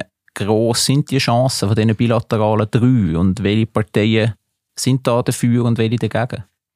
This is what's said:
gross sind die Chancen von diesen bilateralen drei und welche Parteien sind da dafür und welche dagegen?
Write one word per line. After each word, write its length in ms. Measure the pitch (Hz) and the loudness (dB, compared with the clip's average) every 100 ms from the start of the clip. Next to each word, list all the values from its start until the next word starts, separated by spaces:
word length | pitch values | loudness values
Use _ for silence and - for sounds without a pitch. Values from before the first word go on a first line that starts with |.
| - _ _ - | -4 _ _ -6
gross 500 | 101 107 117 120 - | -2 0 0 0 0
sind 260 | 143 143 | 0 0
die 60 | 127 | -2
Chancen 500 | - 120 131 - 104 | 0 0 0 -2 0
von 80 | 110 | 2
diesen 180 | 110 107 | 2 2
bilateralen 760 | 117 117 - 113 107 107 110 | 0 0 0 -2 0 0 0
drei 460 | 117 120 127 92 82 | 2 2 2 2 0
und 240 | 95 92 | 0 0
welche 220 | 98 107 110 | 0 0 0
Parteien 720 | - 104 - 107 110 110 104 _ _ _ | -2 -2 0 2 2 0 -4 _ _ _
sind 320 | - - 131 127 | -6 -2 0 0
da 160 | 120 | 0
dafür 440 | 120 120 120 120 120 | 0 -2 0 0 0
und 120 | 113 | 0
welche 200 | 113 117 | 0 -2
dagegen? 480 | 110 110 120 - - _ _ | -2 -4 -4 -8 -14 _ _